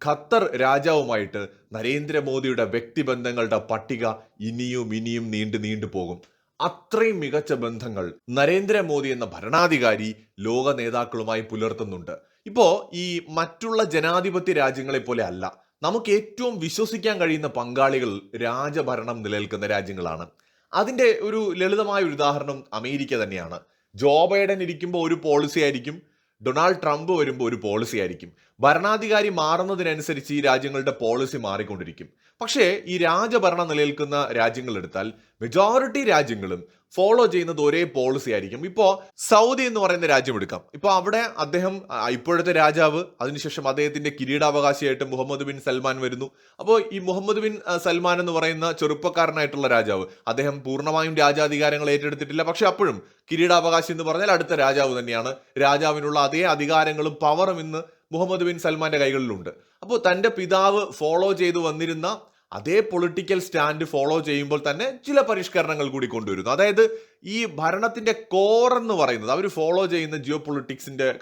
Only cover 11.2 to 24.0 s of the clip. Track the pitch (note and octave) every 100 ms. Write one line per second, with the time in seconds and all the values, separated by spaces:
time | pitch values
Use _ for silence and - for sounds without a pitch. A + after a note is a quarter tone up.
11.2 | A2 A2 A2 A2 A2 A2 G#2 F2+ E2 -
12.2 | _ _ A3 A#3 F3+ G3+ - F3 F3+ E3+
13.2 | D#3+ D#3+ E3 - A3+ A3 F#3 D#3 D#3+ F3+
14.2 | F#3+ F3+ F3+ D#3 C3+ C3 C3+ C3+ A#2 A#2+
15.2 | F#2 F2+ F#2 - _ - D#3 A3+ A3 G3+
16.2 | G#3+ - B3 G#3 D#3+ - A3 A3 G#3+ G3+
17.2 | E3 D#3 D3 B2 A#2+ C3 C3+ C3+ A#2+ G2
18.2 | - A2+ A#2 B2 D3 D3+ B2+ A#2+ A2+ A#2
19.2 | G#2 G#2 G#2 G#2 G2+ G2+ F#2 F#2+ E2+ D#2+
20.2 | E2 _ _ _ _ E3+ B3+ B3+ A#3+ -
21.2 | G#3 A3 G3+ F3+ F#3+ G#3 G#3 G3+ E3+ C#3+
22.2 | C#3+ C#3+ C#3+ C3+ - A2 B2 C#3+ C#3 B2
23.2 | G2 F#2 E2 F2 _ _ _ G2